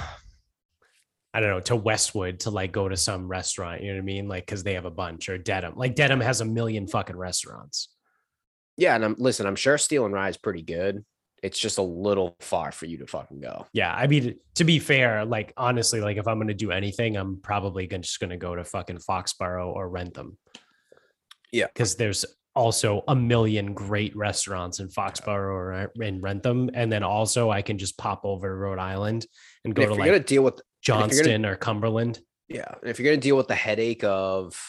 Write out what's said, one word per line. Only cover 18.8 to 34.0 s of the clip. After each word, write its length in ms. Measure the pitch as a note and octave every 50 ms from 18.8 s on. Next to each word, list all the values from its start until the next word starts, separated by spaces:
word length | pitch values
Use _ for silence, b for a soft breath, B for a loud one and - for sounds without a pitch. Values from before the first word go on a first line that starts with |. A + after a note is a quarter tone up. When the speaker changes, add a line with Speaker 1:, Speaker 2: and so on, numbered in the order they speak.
| F2 - F2 E2+
Speaker 1:
Foxborough 680 | - - F#2+ F2+ F2+ - - - F#2+ F2+ F2+ F#2 F2+ F2+ -
or 140 | G2 F#2+ F2+
Wrentham. 480 | F2+ F2+ F2+ F2 - C2 A#1+ C2+ G2 _ _ B B B B B B B B B B B B B B B _ _ - _ _ _
Speaker 2:
Yeah. 160 | A#2+ A#2 G2 - -
Speaker 1:
'Cause 220 | - A#2+ G2 -
there's 300 | - A#2 G#2 F#2+ - - - - _ _ _
also 520 | _ C3+ A#2+ A2+ G#2 - - A2 G#2 G2+ -
a 80 | - C#3+
million 580 | B2+ A#2+ A#2 A#2+ A#2 A2 A2 G#2+ G#2 G2+ G2+ G2+
great 400 | F#2+ G2+ G2 G#2 G#2 G#2+ - -
restaurants 640 | G#2 G#2 G2+ F#2 - - G2 G2 F2+ F2 F2 - -
in 80 | F#2+ F#2
Foxborough 1080 | - G#2+ G2 F#2+ - - - G#2+ G2+ G2 G2 G2 G2 F#2 F2+ F#2 F#2 F#2 G2+ - -
or 80 | A#2
in 180 | A2+ G2+ F#2+ F#2
Wrentham. 480 | F#2 G2 G2+ G2 - B2+ A#2+ B2 B2+ B2 -
And 160 | B2 A#2 A2
then 120 | A2 G#2 G2+
also 440 | F#2 G#2 G#2+ A2 G#2+ - B2 A#2 A2
I 140 | G#2 G2+
can 160 | G2 - G#2+ F#2+
just 180 | G2 F#2+ -
pop 280 | - - A2 G2 - -
over 240 | G2+ G2 F2+ F#2+ F#2+
to 60 | F#2+
Rhode 260 | F#2+ G2 G2 F#2+ F#2
Island 440 | F#2 F#2 F#2+ G2 G#2 G#2 A2+ A2+ A2 B B B B B B B -
and 60 | -
Speaker 2:
And 40 | G#2
Speaker 1:
go 60 | -
Speaker 2:
if 60 | C3+ G#2
Speaker 1:
to, 40 | G#2
Speaker 2:
you're 60 | G#2
Speaker 1:
like, 80 | F#2+ -
Speaker 2:
gonna 140 | - E3+ C3+
deal 180 | - C3+ C#3
with, 120 | C3+ B2+ -
and 60 | -
if 280 | - _ _ _ - -
you're 100 | A2+ G#2+
gonna 100 | G#2+ G#2+
Speaker 1:
Johnston 380 | C3+ C#3+ D#3 C#3 A2 G#2+ A2
or 80 | G2+ F#2+
Cumberland. 600 | - - A#2 G#2+ G#2 A2+ A2+ A2 A2+ A#2 A#2 A2 - _ _ _ _ _ _
Speaker 2:
Yeah. 180 | D#3+ A#2 - - - -
And 80 | - A#2+
if 80 | A2+ -
you're 60 | B2 D3
gonna 80 | D3+ C#3+
deal 140 | B2+ C#3 C#3
with 100 | C3+ B2+
the 80 | - G#2
headache 480 | - - A2 G#2+ A2 A2+ A#2+ A2+ -